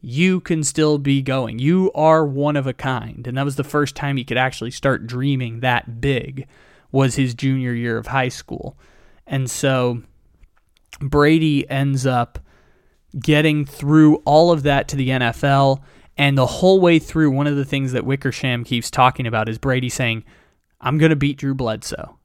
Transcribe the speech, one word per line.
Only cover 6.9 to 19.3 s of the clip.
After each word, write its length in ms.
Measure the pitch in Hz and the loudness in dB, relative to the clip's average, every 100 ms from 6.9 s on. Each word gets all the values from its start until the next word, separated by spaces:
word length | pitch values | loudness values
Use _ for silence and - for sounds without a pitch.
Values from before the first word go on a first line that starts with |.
was 240 | 135 135 131 | 0 0 0
his 200 | 131 117 | -2 -2
junior 380 | 135 135 127 | -2 -2 -4
year 240 | 120 120 113 | -4 -4 -4
of 100 | 117 | -4
high 220 | 135 127 | -2 -2
school. 480 | - - - - - _ _ _ _ _ | -6 -14 -12 -14 -16 _ _ _ _ _
And 220 | 135 127 | -6 -4
so 520 | - 139 131 123 120 - _ _ _ - _ _ _ _ - | -4 -2 0 0 -4 -10 _ _ _ -20 _ _ _ _ -10
Brady 680 | 139 147 147 160 160 143 - | -2 2 4 4 4 0 -2
ends 360 | 135 139 135 131 | -2 0 0 0
up 340 | 127 120 - - _ _ _ _ _ _ - | 0 -2 -8 -20 _ _ _ _ _ _ -8
getting 460 | 120 151 156 151 143 | 0 2 4 0 -4
through 500 | - 143 156 151 156 - | -6 2 6 8 6 4
all 260 | 151 170 | 4 6
of 120 | 165 | 4
that 240 | 143 139 - | 2 0 0
to 80 | 139 | -2
the 160 | 131 | -2
N 100 | 131 | 0
F 220 | 120 113 | 0 0
L. 400 | 143 139 139 135 - _ _ - | 2 4 4 2 -6 _ _ 0
And 200 | 143 139 | 2 2
the 80 | 123 | 0
whole 360 | - 180 190 | 2 4 6
way 180 | 180 165 | 6 4
through, 320 | - 160 156 | 2 0 2
one 160 | 135 147 | 2 0
of 80 | 143 | -2
the 100 | 139 | -2
things 260 | 139 135 | -4 -4
that 120 | 127 123 | -4 -4
Wickersham 580 | 139 139 - 135 120 | -2 -4 -4 -4 -4
keeps 280 | 117 123 - | -4 -4 -4
talking 360 | - 127 - | 2 2 2
about 200 | 120 | -4